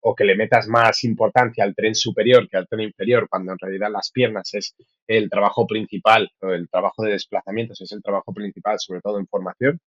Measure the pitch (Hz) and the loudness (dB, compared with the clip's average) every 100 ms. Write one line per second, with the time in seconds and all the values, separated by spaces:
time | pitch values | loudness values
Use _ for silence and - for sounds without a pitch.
0 | 117 104 101 95 110 120 107 117 113 - | 0 2 2 2 4 2 2 4 4 4
1 | 123 110 110 123 120 117 101 - 110 110 | -2 2 2 4 2 2 -2 0 -2 0
2 | 120 98 107 123 98 95 90 110 107 - | -2 0 6 6 6 -4 -4 -6 -6 -6
3 | 101 120 107 92 92 92 95 95 104 104 | 0 2 2 -4 -6 -8 -8 -4 -4 -4
4 | - - 120 107 95 104 - _ _ _ | -6 0 0 0 -6 -8 -8 _ _ _
5 | _ 113 107 101 101 - 107 110 104 98 | _ 0 0 0 0 2 -2 -2 -6 -2
6 | 107 110 101 _ 95 90 85 92 95 - | 4 4 2 _ -6 -4 -2 -2 -2 -2
7 | 110 101 - 101 - 104 120 101 95 104 | -4 -4 -4 -8 -6 -8 -8 -10 -16 -12
8 | 98 98 - 95 104 95 101 107 - 92 | -6 -6 -6 -10 -10 -8 -6 -4 -6 -8
9 | 101 104 95 101 92 - 127 165 | -6 -6 -4 -6 -8 -2 -2 -2